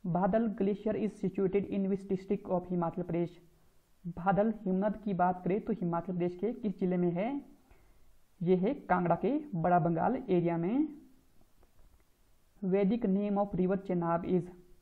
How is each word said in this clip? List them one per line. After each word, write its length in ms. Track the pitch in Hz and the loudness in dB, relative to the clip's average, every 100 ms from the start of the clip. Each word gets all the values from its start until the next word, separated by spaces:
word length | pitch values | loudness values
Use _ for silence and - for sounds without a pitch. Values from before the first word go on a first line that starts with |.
| 185 | -2
बादल 400 | 170 190 220 233 | 0 2 2 0
glacier 440 | 196 196 202 220 214 | 0 -2 0 -2 -2
is 180 | 214 - | -4 -2
situated 480 | 190 190 190 202 196 | -4 0 0 0 0
in 180 | 196 190 | -2 -2
which 140 | 196 196 | -2 -2
district 380 | 190 - 202 - | -4 -2 -4 0
of 180 | 180 180 | -2 0
हिमाचल 320 | 180 165 185 | -2 -2 -4
प्रदेश? 400 | 175 165 170 - - _ _ _ _ _ 180 | -4 -2 -2 -6 -20 _ _ _ _ _ -12
बादल 460 | 170 175 190 220 214 185 | -4 2 4 2 0 -2
हिमनद 320 | 185 208 208 | 0 0 -2
की 160 | 208 | -4
बात 300 | 180 180 180 | 2 2 2
करें 180 | 175 202 | 0 -2
तो 120 | - | -2
हिमाचल 400 | 202 175 170 170 | -2 -2 -2 -2
प्रदेश 240 | 180 175 175 | -2 -2 -2
के 160 | 208 | -4
किस 260 | 247 214 185 | -2 -6 -2
जिले 180 | 185 180 | 0 2
में 140 | 175 | 2
है? 300 | 170 220 285 - - _ - - - - - _ _ | 0 -2 -4 -10 -20 _ -20 -20 -20 -20 -20 _ _
ये 120 | 170 185 | 2 4
है 180 | 190 | 2
कांगड़ा 420 | 285 - 180 175 170 | -2 0 2 4 2
के 220 | 190 294 - 170 | 2 0 -2 -2
बड़ा 240 | 170 175 | 4 4
बंगाल 360 | 165 165 175 262 | 4 2 0 -2
एरिया 420 | - 180 170 170 | 2 2 2 0
में। 300 | 170 254 311 - - - _ - - _ - - - - _ _ _ _ _ _ | 0 0 0 -4 -20 -20 _ -20 -20 _ -20 -20 -20 -20 _ _ _ _ _ _
वैदिक 420 | 196 190 196 233 208 | 0 2 2 2 0
name 320 | 190 208 202 | 0 0 0
of 180 | 202 175 | 0 0
river 220 | 185 190 | 0 0
चेनाब 460 | 190 175 170 170 | -2 -2 0 0
is। 260 | - 185 175 - - - | 2 0 0 -14 -20 -20